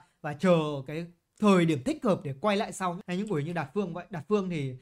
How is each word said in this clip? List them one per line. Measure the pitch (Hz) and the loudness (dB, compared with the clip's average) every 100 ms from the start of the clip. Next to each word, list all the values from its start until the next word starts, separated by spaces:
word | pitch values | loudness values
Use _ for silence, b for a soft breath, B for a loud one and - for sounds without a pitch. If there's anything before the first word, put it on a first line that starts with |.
| b b | b b
và | 151 | -8
chờ | 143 190 170 151 143 135 | 0 4 4 4 -4 -8
cái | 151 170 _ _ _ | -10 -10 _ _ _
thời | 208 185 165 | 4 6 6
điểm | 143 | 2
thích | 262 311 | -2 -2
hợp | 226 175 | 0 0
để | 139 131 | -2 -4
quay | 214 196 | 0 0
lại | 226 | -2
sau. | - 185 175 202 | -4 -6 -6 -6
Hay | 180 | -4
những | 214 | -2
cổ | 160 | -2
phiếu | 151 | -2
như | |
Đạt | 170 147 | -4 -4
Phương | 202 190 | -4 -4
vậy, | 170 - | -6 -10
Đạt | 175 - | -12 0
Phương | 208 185 | 0 0
thì | 165 135 127 | -4 -4 -8